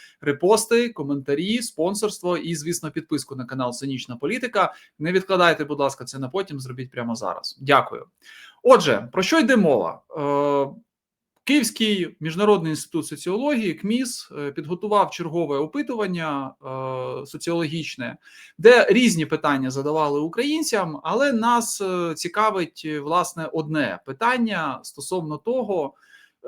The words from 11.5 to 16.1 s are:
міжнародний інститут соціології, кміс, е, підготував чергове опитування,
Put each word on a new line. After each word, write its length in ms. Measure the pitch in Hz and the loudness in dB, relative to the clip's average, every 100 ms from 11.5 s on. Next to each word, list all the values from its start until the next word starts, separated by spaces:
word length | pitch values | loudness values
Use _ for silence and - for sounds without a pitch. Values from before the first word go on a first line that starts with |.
| 294 220 - 220 196 156 - | 2 2 0 0 0 -2 -6
міжнародний 500 | 156 170 214 202 160 | -6 2 4 4 2
інститут 360 | 147 - 156 143 | -4 -4 -6 -6
соціології, 680 | 147 175 208 285 247 202 | -8 -4 -2 0 0 -2
кміс, 560 | 156 196 240 254 - - 147 | -4 -2 -2 -2 -8 -12 -10
е, 140 | 143 | -8
підготував 580 | 139 147 180 208 208 160 | -8 -8 -6 0 2 2
чергове 480 | - 160 170 135 139 | -2 -6 -4 -2 -2
опитування, 880 | 156 285 294 233 196 | -2 -4 -4 -4 -4